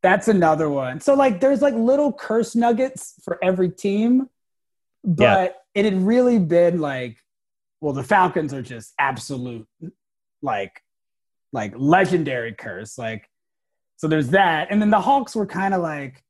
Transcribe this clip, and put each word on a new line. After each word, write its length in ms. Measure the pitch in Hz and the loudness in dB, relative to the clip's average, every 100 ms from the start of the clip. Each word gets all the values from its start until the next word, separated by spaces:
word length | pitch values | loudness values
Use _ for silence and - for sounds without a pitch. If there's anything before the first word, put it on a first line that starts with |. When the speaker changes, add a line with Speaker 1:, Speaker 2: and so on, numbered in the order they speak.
Speaker 1:
That's 240 | 185 202 - | 2 2 2
another 420 | 202 165 156 156 | 2 4 2 0
one. 300 | 139 127 131 | -2 -4 -4
So, 160 | - 269 | 2 4
like, 240 | 269 185 | 4 2
there's, 220 | 269 269 | 2 2
like, 120 | 285 | 2
little 400 | 226 233 277 294 | 2 2 2 0
curse 420 | - - 220 226 233 | -2 -4 -2 0 0
nuggets 600 | 233 226 262 - - _ | 2 2 -2 -6 -18 _
for 160 | - - | -10 -2
every 260 | 185 185 180 | -2 0 -2
team, 600 | 180 202 202 233 254 262 _ _ _ _ _ _ _ | -2 -2 0 2 2 0 _ _ _ _ _ _ _
Speaker 2:
Yeah. 300 | 202 156 - | -4 2 4
Speaker 1:
but 280 | 196 185 - _ | 4 0 -6 _
it 120 | 202 214 | -2 0
had 180 | 190 185 | 2 2
really 320 | 240 247 233 | 4 4 2
been, 440 | 165 170 175 175 | 2 4 4 2
like, 360 | 147 131 123 113 _ _ _ _ _ _ | -4 -6 -10 -14 _ _ _ _ _ _
well, 120 | 151 | -6
the 100 | 139 | -4
Falcons 500 | 131 202 180 180 156 | 0 2 2 0 -4
are 80 | 139 | -8
just 320 | 110 120 - - | -12 -14 -16 -4
absolute, 680 | 139 123 - 135 123 117 110 _ 160 _ _ _ _ _ | -4 -4 -8 -10 -8 -12 -16 _ -20 _ _ _ _ _
like, 400 | 143 104 98 - _ _ _ _ _ _ _ | -6 -4 -6 -12 _ _ _ _ _ _ _
like, 220 | 123 104 107 | -8 -8 -4
legendary 800 | 139 180 185 180 143 127 117 | 2 2 2 0 -2 -4 -8
curse. 440 | 101 110 92 110 - | -12 -14 -14 -16 -12
Like, 280 | 113 110 _ _ _ _ _ _ _ _ | -10 -12 _ _ _ _ _ _ _ _
so 120 | 156 | -2
there's 220 | 156 131 | 0 2
that. 380 | 190 185 160 151 | 4 4 2 -2
And 100 | 202 | 0
then 120 | 214 | 2
the 100 | 214 | 2
Hawks 340 | 202 277 233 226 | 2 0 0 -6
were 120 | 202 | -6
kinda 320 | 185 196 190 | -4 -2 -2
like 440 | 165 147 139 131 | -2 -8 -12 -16